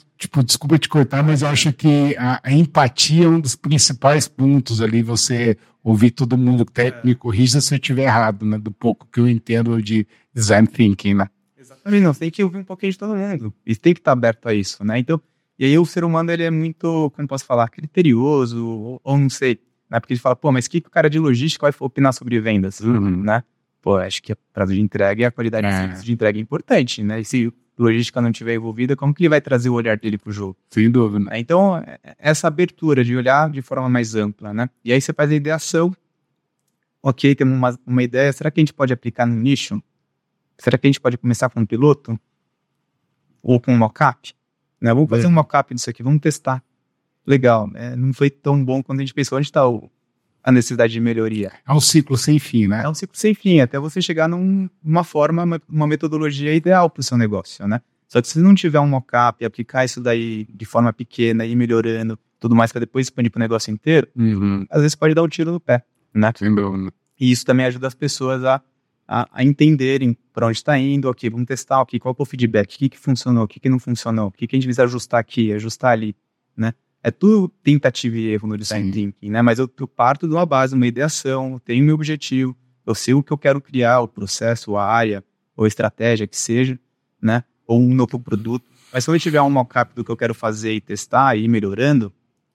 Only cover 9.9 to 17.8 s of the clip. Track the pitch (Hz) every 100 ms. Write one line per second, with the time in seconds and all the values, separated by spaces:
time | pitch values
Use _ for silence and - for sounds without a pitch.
9.9 | 110 104 _ _ 120 107 104 110 - 110
10.9 | 98 101 101 98 _ _ _ 131 - 202
11.9 | 208 180 139 165 165 196 190 190 185 196
12.9 | 185 202 208 202 170 110 - - 113 170
13.9 | 175 - 127 117 113 120 107 95 - 104
14.9 | 117 123 160 - _ _ - 135 151 170
15.9 | 180 170 160 170 170 165 160 160 160 165
16.9 | 160 151 - 147 135 - 123 117 -